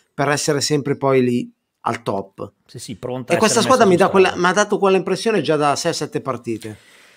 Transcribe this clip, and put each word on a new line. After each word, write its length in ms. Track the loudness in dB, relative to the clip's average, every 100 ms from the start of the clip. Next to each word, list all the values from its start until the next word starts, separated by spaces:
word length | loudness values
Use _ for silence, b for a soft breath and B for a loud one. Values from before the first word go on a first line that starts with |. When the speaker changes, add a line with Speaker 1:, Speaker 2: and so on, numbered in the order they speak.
| b
Speaker 1:
per 160 | -4 -2
essere 320 | 0 0 -2
sempre 340 | 0 -2 -2 -2
poi 240 | 2 2
lì 320 | 2 0 -4 _ _ _
al 200 | -6 -6
top. 520 | -6 -6 -8 -12 -16 _ _
Speaker 2:
Sì, 140 | -16
sì, 160 | -14 -12
pronta 380 | -10 -8 -2
Speaker 1:
E 20 | 0
Speaker 2:
a 20 |
Speaker 1:
questa 200 | 2 2
Speaker 2:
essere 140 | 2 4
Speaker 1:
squadra 100 | 4
Speaker 2:
messa 0 |
Speaker 1:
mi 120 | 4
Speaker 2:
su 60 |
Speaker 1:
dà 60 | 4
quella, 180 | 4 2
Speaker 2:
strada. 180 | 2 0
Speaker 1:
mi 40 |
ha 120 | 2
dato 140 | 0 0
quell'impressione 600 | 2 2 0 -4 -2 0
già 140 | 0 0
da 180 | 0 0
sei, 180 | -2
sette 280 | -4 -4 -6
partite. 560 | -6 -8 -8 -10 -10 -16 b b b